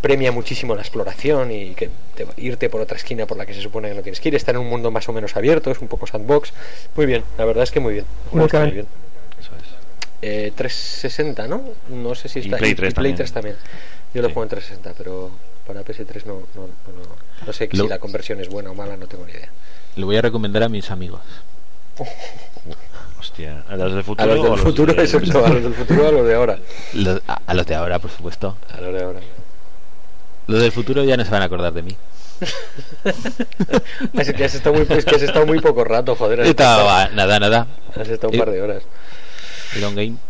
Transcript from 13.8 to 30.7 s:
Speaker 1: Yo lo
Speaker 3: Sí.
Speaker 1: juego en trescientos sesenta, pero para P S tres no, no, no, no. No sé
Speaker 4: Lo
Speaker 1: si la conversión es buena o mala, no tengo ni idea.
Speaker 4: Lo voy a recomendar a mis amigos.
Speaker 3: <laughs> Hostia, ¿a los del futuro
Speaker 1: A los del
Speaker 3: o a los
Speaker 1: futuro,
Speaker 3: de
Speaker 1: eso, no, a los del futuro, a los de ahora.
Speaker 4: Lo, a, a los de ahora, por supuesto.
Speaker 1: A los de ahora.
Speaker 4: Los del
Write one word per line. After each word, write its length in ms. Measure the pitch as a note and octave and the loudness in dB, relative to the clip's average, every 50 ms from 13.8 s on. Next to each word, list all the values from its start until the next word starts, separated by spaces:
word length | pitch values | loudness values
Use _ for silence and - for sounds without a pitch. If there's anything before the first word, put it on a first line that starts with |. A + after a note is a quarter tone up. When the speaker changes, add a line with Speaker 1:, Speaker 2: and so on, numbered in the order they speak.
| - - - - - - - | -2 -2 -2 -2 -2 -2 -2
Speaker 1:
Yo 80 | B2 | 0
lo 60 | A#2+ | 0
Speaker 3:
Sí. 60 | A2+ A2+ | 0 0
Speaker 1:
juego 80 | A#2+ A2+ | 0 -2
en 60 | G#2+ | -2
trescientos 340 | A2+ G2+ - - F#2+ F#2+ - | -2 -2 -2 -2 -2 -2 -2
sesenta, 180 | F#2+ E2+ - F#2 | -2 -2 -2 -2
pero 280 | F#2 F#2 F#2 F#2 F#2 F2+ - - - - - - | -2 -2 -2 -2 -2 -2 -2 -2 -2 -2 -2 -2
para 160 | - G2+ G2+ | -2 -2 -2
P 100 | G2 - G#2+ | -2 -2 -2
S 120 | - A2 | -2 -2
tres 200 | G#2+ - G#2 - | -2 -2 -2 -2
no, 60 | G#2+ G2+ F#2+ F#2 - - | -2 -2 -2 -2 -2 -2
no, 80 | F#2+ F#2+ | -2 -2
no, 0 | F#2 F2+ - - F#2 F#2 | -2 -2 -2 -2 -2 -2
no. 520 | F2+ F2+ F2 - - - - - - - | -2 -2 -2 -2 -2 -2 -2 -2 -2 -2
No 60 | - G#2 | -2 -2
sé 140 | - A#2 G#2 | -2 0 0
Speaker 4:
Lo 120 | - F#2+ G2+ | 2 0 2
Speaker 1:
si 40 | G#2+ | 0
la 80 | G2 | 0
conversión 420 | F#2+ - G2+ G2 G#2+ - - A2 G2 | -2 -2 -2 -2 -2 0 0 -2 -2
es 100 | F#2 F2+ | -2 -2
buena 200 | G2 G#2 G2+ F#2+ | -2 -2 -2 -2
o 60 | F#2 | -2
mala, 220 | G2+ G2+ G2+ G2 | -2 -2 -2 -2
no 100 | F#2+ F#2+ | -2 -2
tengo 180 | F2+ - F#2 F2 | -2 -2 -2 -2
ni 60 | F2 | -2
idea. 180 | E2+ - - - - - - - - - - - - | -2 -2 -2 -2 -2 -2 -2 -2 -2 -2 -2 -2 -2
Speaker 4:
Lo 100 | - F#2+ | -2 0
voy 120 | F#2+ G#2 | 2 2
a 40 | A2 | 2
recomendar 400 | A2+ A#2+ A2 A2+ G#2+ G2+ G2+ G#2+ | 2 2 0 0 0 0 2 2
a 80 | A2+ A#2 | 2 2
mis 220 | A2+ G#2 F#2 - | 0 0 -2 -2
amigos. 300 | G2 F2+ F#2 F2+ F#2+ - - - - - - - - - - - - - - - - | -2 -2 -2 -2 -2 -2 -2 -2 -2 -2 -2 -2 -2 -2 -2 -2 -2 -2 -2 -2 -2
Speaker 3:
<laughs> 1200 | - C3 - - - - - - - - - - - - F2 - - - - - - - - - - | -2 -2 -2 -2 -2 -2 -2 -2 -2 -2 -2 -2 -2 -2 -2 -2 -2 -2 -2 -2 -2 -2 -2 -2 -2
Hostia, 440 | - - - - E2 D2+ D2+ D2 D2 | -2 -2 -2 -2 -2 -2 -2 -2 -2
¿a 80 | - G2 | -2 -2
los 180 | F#2 F#2 F#2 F#2 | 0 0 0 0
del 100 | G2 F#2 | 0 0
futuro 200 | G2 G#2 G#2 A2 | -2 0 2 2
Speaker 1:
A 40 | |
los 160 | A2 A2+ A2 - | 4 4 4 4
del 80 | A2+ | 2
Speaker 3:
o 20 | A2 | 4
a 40 | |
los 40 | G2 - | 4 4
Speaker 1:
futuro, 280 | D#3+ C#3 C3+ D3+ D#3+ D#3+ | 4 4 4 4 4 4
Speaker 3:
de 100 | - E3+ | 4 2
Speaker 1:
eso, 160 | - - - | 4 4 2
no, 240 | F#3+ F3+ D3 C#3 A#2 | 2 4 4 4 6
a 60 | A#2 | 6
los 140 | B2 B2 A#2+ | 4 4 2
del 100 | A#2+ A#2 | 0 0
futuro, 340 | A#2 B2 - E3 C#3+ D3 | 0 2 2 4 4 4
a 40 | D#3 | 4
los 140 | D3+ C#3 A#2+ | 4 4 4
de 80 | A#2 A2+ | 4 4
ahora. 240 | A#2 B2 A2+ G2 - - - - - - - - | 4 2 2 0 0 -2 -2 -2 -2 -2 -2 0
Speaker 4:
Lo, 260 | - G#2 F2+ F#2 F#2+ - | 0 2 2 0 0 0
a, 140 | - - - - | -2 -2 -2 -2
a 60 | - F2 | 0 0
los 100 | F#2 F2 | 0 0
de 80 | - E2 | 0 0
ahora, 220 | D#2 E2+ F2 F2+ F2+ | 0 0 0 0 0
por 120 | F2+ - | 0 -2
supuesto. 440 | - - E2+ F2 - - - F#2+ F#2+ - - - | -2 -2 -2 -2 -2 -2 -2 -2 -2 -2 -2 -2
Speaker 1:
A 80 | - - | -2 -2
los 140 | F2 F2+ F#2 | -2 -2 -2
de 100 | F#2 F2+ | -2 -2
ahora. 160 | F#2 F#2 F#2 F2+ - - - - - - - - - - - - - - - - - - - - - - - - | -2 -2 -2 -2 -2 0 -2 -2 -2 -2 -2 -2 -2 -2 -2 -2 -2 -2 -2 -2 -2 -2 -2 -2 -2 -2 -2 0
Speaker 4:
Los 140 | - G#2+ A2+ | 0 2 2
del 100 | A#2+ A#2 | 2 2